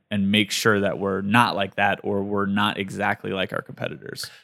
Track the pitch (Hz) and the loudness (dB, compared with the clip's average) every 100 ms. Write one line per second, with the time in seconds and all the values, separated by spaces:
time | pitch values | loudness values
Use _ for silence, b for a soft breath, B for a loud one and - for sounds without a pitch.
0 | - 104 98 107 104 - 113 101 98 - | -6 0 4 4 2 2 2 4 2 -2
1 | 98 95 101 120 104 90 98 - 101 95 | -2 -2 2 4 4 0 -4 0 0 0
2 | 101 101 101 101 98 101 104 - 98 98 | -2 -2 0 -2 0 2 0 -2 -4 -2
3 | 101 104 101 95 92 - - - 82 76 | -2 -2 -4 -4 -4 -6 -8 -8 -8 -8
4 | - - - B | -12 -12 -12 B